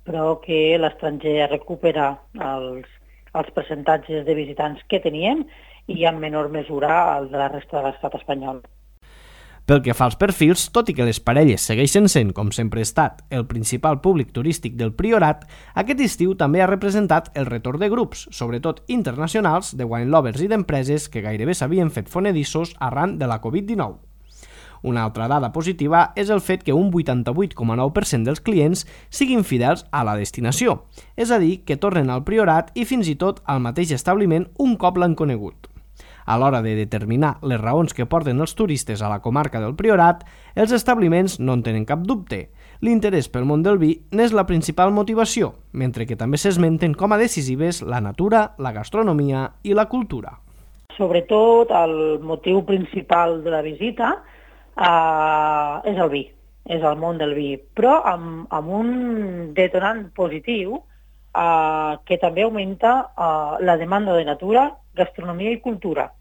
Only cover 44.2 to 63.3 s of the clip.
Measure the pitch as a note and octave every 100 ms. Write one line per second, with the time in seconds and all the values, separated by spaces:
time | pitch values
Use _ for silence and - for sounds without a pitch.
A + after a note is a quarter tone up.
44.2 | A#3 A3 F#3+ E3+ D#3 D#3 F#3 G#3 G#3 A3
45.2 | A3 - D#3+ - - B2+ C3 A#2+ B2 A2+
46.2 | A#2+ D3 G3+ F3+ E3 D#3+ E3+ D3 G3 G#3
47.2 | A#3 F3 C3 B2+ E3 E3+ - A#2+ G#2 -
48.2 | F#3+ A3 G#3+ - C3 G#2+ G#2+ G#3 A3 D3+
49.2 | C#3+ C3+ C3 - G3+ G3+ A3 B3+ A3 B2
50.2 | G#2 - - - - - - - F#3+ F3
51.2 | F3 G#3+ A3+ A#3 A#3 F3+ E3 D#3 D#3 D3+
52.2 | D#3 D#3 - F#3+ F3+ G3 F3+ F#3+ - E3+
53.2 | E3+ E3 D#3 D#3+ D3+ D#3 A3 A#3 A#3 F#4
54.2 | - - - - _ - F3+ E3+ E3 D#3
55.2 | D#3 D#3 D3+ D3+ D3 D3+ G#3 F#3 E3 C#3+
56.2 | C3+ - - _ - E3+ D#3 D3+ E3 E3+
57.2 | D3+ D3 C#3+ C3+ - - A#3 D#4 A3 F3
58.2 | E3 E3 - D#3+ D#3 G3 A#3 B3 B3 A3+
59.2 | G3+ F3 E3+ D3 F#3 F#3 G3 A3+ G3 -
60.2 | F3 D#3 D3 A#3 F#3 C4+ - - _ -
61.2 | - - E3+ E3 D#3 D#3 D#3 D3+ - F3+
62.2 | F3+ E3 A3 A3 F#3+ G3 A3+ B3+ B3+ -
63.2 | E3+